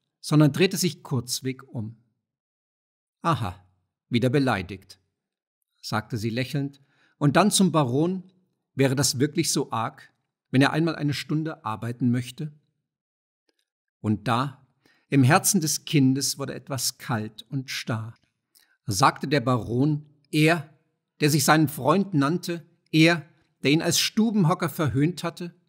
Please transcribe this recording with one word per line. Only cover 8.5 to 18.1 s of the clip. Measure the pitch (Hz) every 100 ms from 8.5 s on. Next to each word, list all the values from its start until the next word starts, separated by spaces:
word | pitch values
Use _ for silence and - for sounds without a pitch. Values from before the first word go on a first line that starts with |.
| _ _
„Wäre | 127 135
das | 135 131 120
wirklich | 147 175 147
so | 156 135
arg, | 113 117 - - _ _ _ _
wenn | 131
er | 139
einmal | 156 165 -
eine | 147
Stunde | 131 - 156 160 156
arbeiten | 110 107 117 123 127
möchte?“ | 123 123 - 151 - _ _ _ _ _ _ _ _ _ _ _ _ _ _
Und | 107 101 113
da, | 117 139 - _ _ _ _ _
im | 139
Herzen | 127 185 - 196
des | 151 -
Kindes, | - 151 131 135 135 -
wurde | 131
etwas | 127 131 131 - -
kalt | - 113 110 -
und | - 139 127
starr. | - - 110 110